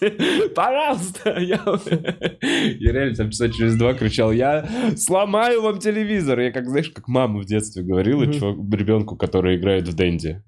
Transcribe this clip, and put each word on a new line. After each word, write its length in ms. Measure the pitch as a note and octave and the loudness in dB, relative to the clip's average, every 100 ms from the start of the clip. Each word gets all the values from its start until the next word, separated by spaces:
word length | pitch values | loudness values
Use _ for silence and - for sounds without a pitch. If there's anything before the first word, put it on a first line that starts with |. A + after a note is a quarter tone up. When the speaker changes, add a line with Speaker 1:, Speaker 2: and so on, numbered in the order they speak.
| G#3 G#3 F4 - A3 - | -2 0 0 2 0 0
Speaker 1:
Пожалуйста!" 760 | G#3 C4+ D4+ A3+ F3+ - A3 F3 | 0 2 0 -2 -6 -4 -4 -2
Я, 200 | F3+ G3+ G3+ G3+ - E3 E3+ F3 - - C4 E4+ A3+ - | 0 -2 -2 -4 -2 -2 -2 -6 -6 -4 -2 0 -2 0
я 120 | - | 0
реально 220 | B2+ C#3 A2 | 0 0 -2
там 160 | G#2+ | -4
часа 180 | G#2+ A#2 | -2 -2
через 260 | A2+ A2+ A2+ | 2 2 4
два 180 | A#2 B2 | 2 2
кричал: 360 | A2 - A2 | 0 2 2
"Я 380 | A2+ C3+ D3+ D#3+ A#3+ B3 D#3 | 2 2 0 -2 -2 -2 -2
сломаю 680 | - F#3 G3+ G#3 A#3+ A#3 | 0 2 2 2 2 2
вам 160 | G#3+ G3+ | 0 0
телевизор!" 600 | G3+ G#3+ G#3 G#3 D3 B2 | -2 0 0 0 0 0
Я 120 | B2 | 0
как, 180 | C3 B2 | -2 -2
знаешь, 220 | C#3 D#3+ | -2 -2
как 160 | - - | -8 -2
мама 320 | C3 B2 G#2 | 0 2 -2
в 60 | F#2+ | -2
детстве 360 | G#2+ G#2 F#2+ | -2 -2 -6
говорила 420 | F2+ F#2 G2 C#3+ C#3+ | 0 2 2 2 2
Speaker 2:
Мгм. 60 | |
Speaker 1:
чувак-, 440 | D3 G2+ F2 G2+ G#2 | 0 -2 -2 -2 0
ребенку, 400 | G2+ A2 G#2+ - | 2 2 0 -4
который 400 | F2 F#2 F2+ F2+ | 0 2 2 2
играет 300 | G2 F#2+ F2 | 2 2 0
в 80 | E2 | 0
Дэнди. 480 | F2+ E2+ D#2+ F2+ | 2 0 -4 -8